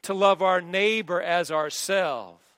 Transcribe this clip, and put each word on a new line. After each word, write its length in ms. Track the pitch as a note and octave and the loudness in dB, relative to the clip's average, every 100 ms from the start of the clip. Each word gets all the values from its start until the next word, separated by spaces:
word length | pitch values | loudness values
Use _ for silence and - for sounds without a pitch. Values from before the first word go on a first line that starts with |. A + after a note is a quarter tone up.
to 120 | - | -4
love 260 | G3 G3 F#3 | 2 4 4
our 220 | F#3 F#3 | 2 2
neighbor 580 | E3+ F#3+ G#3 A3 F3 F3 | 0 0 0 0 -2 -4
as 300 | F3 F3 D#3+ | 0 0 0
ourselves. 920 | D#3 D3+ - - G3 E3+ B2+ F#2+ E2+ _ | -2 -2 -6 -2 0 0 -4 -8 -18 _